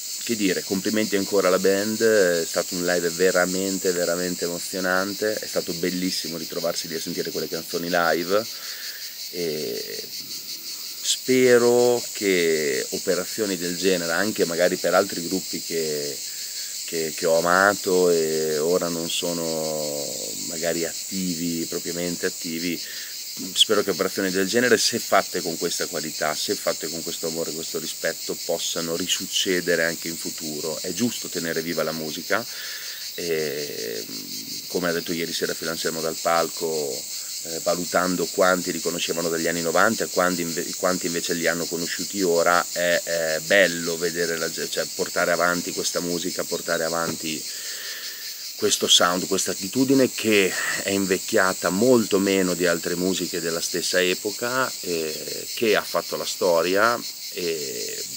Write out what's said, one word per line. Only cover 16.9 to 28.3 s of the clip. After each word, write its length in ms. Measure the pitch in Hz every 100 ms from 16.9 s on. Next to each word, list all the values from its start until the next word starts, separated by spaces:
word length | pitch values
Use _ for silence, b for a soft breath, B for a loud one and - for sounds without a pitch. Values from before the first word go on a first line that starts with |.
| 85 80
che 120 | - 85
ho 120 | 82
amato 720 | 87 90 101 98 101 92 90
e 480 | 85 78 78 78 76
ora 300 | 82 90 87
non 220 | 85 85
sono 340 | - 87 85 82 80 78 78 76 73 69 - 52 50 80
magari 380 | 82 85 85
attivi, 840 | 82 - - 95 90 82 85 82 82
propriamente 580 | 85 92 85 87 87 92
attivi, 540 | - 87 82 87 82 B B B B - - 95
spero 300 | 92 - 104
che 80 | 98
operazioni 400 | 85 95 - 95
del 160 | 92 95
genere, 320 | 117 123 110
se 200 | - 113
fatte 440 | - 98 - 90
con 160 | 85 82
questa 280 | 87 - 82
qualità, 480 | 85 76 - 78
se 200 | 76 -
fatte 340 | 98 - - 80
con 140 | 82
questo 240 | 82 82 82
amore, 240 | 80 78
questo 280 | 78 80 82
rispetto, 580 | 80 - 85 - -